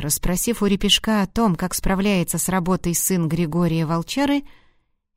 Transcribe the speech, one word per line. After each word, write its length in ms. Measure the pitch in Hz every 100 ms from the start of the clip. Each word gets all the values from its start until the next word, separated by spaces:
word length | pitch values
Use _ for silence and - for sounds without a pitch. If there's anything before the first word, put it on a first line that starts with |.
расспросив 600 | 151 - - 180 - 226
у 40 | 202
Репешка 560 | 196 208 - - 214
о 40 | 190
том, 260 | - 226
как 180 | 165 180
справляется 640 | - - 190 202 196 165 170
с 120 | -
работой 480 | 185 175 185 175 170
сын 320 | - 185 160
Григория 580 | 160 170 165 175 160 156
Волчары, 560 | 165 165 - 277 285 285 - _ _ _ _ _